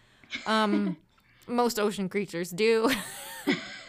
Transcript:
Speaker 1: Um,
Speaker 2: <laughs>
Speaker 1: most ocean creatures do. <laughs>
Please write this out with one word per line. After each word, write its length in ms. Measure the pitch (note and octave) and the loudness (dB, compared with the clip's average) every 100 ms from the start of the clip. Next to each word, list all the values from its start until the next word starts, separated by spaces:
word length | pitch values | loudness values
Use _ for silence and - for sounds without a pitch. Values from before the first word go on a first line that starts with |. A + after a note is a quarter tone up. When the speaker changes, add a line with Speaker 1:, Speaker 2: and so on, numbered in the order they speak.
| _ _ - - - | _ _ -12 -8 0
Speaker 1:
Um, 520 | A3 G#3+ G#3 G3+ E3 _ _ | 2 4 2 0 -4 _ _
Speaker 2:
<laughs> 240 | _ _ - | _ _ -4
Speaker 1:
most 320 | A#3+ A#3+ A#3 | 0 2 2
ocean 300 | G#3 F#3+ F#3 | 0 0 -2
creatures 420 | G3+ F#3+ E3 F3 | -2 -4 -4 -6
do. 380 | F3+ A3 A3+ A#3 A#3+ | 2 4 6 4 2
<laughs> 60 | F3+ - A5 A5+ - - - - | -4 -10 -12 -4 -2 -2 -4 -14